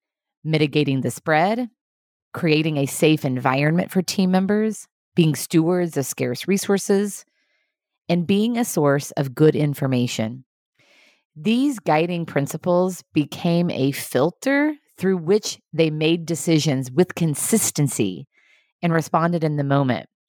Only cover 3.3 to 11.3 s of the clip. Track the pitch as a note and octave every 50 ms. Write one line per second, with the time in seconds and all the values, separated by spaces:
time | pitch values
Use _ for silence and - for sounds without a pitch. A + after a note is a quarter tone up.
3.3 | B2+ B2+ B2+ C3+ C3 C#3 D3 D3+ E3 F3 F#3+ - - F#3+ F3 - - - F#3+ F3+
4.3 | F#3 F#3 F#3+ F#3+ G#3 G#3+ A3 A3 G#3 - - - _ _ _ _ _ - E3 D#3
5.3 | C#3+ - - - - D#3+ D#3+ E3+ F3+ F3+ F3 E3+ - C#3+ C3 - - - C3 B2
6.3 | B2+ - - - G3 F#3+ - - G3+ F#3+ - - G3+ G3 G#3 G3+ - - - _
7.3 | _ _ _ _ _ _ _ _ _ _ _ _ _ _ _ - F3 F3 E3 D3+
8.3 | G3 G3+ G#3+ A#3 A#3+ A#3 A#3+ - - E3+ D3 C#3+ C#3 C#3+ C#3 - - - C#3+ C3+
9.3 | A#2+ - D#3 D#3 - - D3+ D3 C#3 - C#3+ C3 C3 B2 B2 A#2 - - A2 A2
10.3 | B2 C3 - _ _ _ _ _ _ _ _ _ _ _ _ _ _ _ _ _